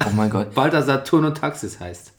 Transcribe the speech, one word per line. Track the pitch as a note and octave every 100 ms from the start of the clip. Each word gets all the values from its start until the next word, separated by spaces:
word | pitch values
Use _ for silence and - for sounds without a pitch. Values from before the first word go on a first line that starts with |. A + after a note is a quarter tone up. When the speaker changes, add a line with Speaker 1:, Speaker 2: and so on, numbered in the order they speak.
| -
Speaker 1:
oh | G#2+
mein | G#2+
Gott. | G2+ G#2
Speaker 2:
<laughs> | -
Balthasar | D3 D#3+ C#3 C3+ -
Thurn | D#3+
und | D#3 D3+
Taxis | D3 - G2+ -
heißt? | F2 F2+ -